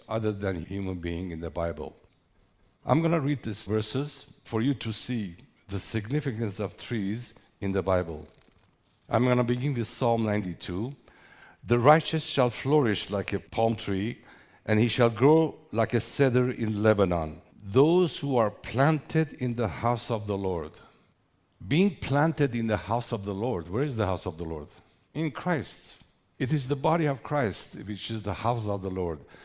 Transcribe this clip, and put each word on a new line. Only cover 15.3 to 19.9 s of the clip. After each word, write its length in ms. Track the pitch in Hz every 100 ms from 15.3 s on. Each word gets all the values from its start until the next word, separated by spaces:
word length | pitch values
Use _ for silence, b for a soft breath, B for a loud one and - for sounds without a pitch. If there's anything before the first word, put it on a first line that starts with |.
| 160 160 - -
like 220 | 110 110
a 80 | 120
cedar 480 | - - 135 123 127
in 320 | - 110 101
Lebanon. 580 | 110 101 92 87 78 80 - -
Those 560 | 98 113 151 180 170 -
who 180 | 143 127
are 140 | 107
planted 840 | - - 117 147 151 - 160 151
in 220 | - 123 113
the 120 | 107
house 420 | - 117